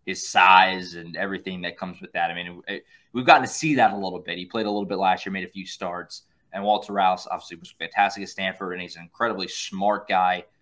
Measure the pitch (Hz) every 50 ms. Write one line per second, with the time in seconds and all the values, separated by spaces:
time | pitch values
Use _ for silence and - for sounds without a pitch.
0 | _ 92 92 - - - - 98 92 95 92 92 95 95 92 92 90 87 87 85
1 | 85 85 80 82 98 98 98 90 - 95 92 90 90 87 - - 95 90 87 -
2 | 95 - - 87 85 82 85 87 87 87 87 87 - - 101 - - _ _ _
3 | _ _ - 123 127 120 - 143 127 113 - - 156 160 147 127 117 104 101 101
4 | 95 92 90 90 - - 87 90 90 87 - 113 107 104 104 104 101 92 101 95
5 | 95 92 92 90 - 98 95 95 92 87 - 98 92 - - - 98 87 87 87
6 | 85 - - - - _ _ _ _ _ - 98 101 104 104 104 - - 101 98
7 | 95 92 92 90 - - 90 85 - - 85 82 87 - - - 82 85 - 104
8 | 101 98 - 101 98 92 - - 95 95 92 - 98 90 90 90 90 87 - 85
9 | 85 85 _ - 117 117 104 95 95 85 - - - - 98 95 98 104 104 101
10 | - - 98 92 90 90 90 87 87 - _ _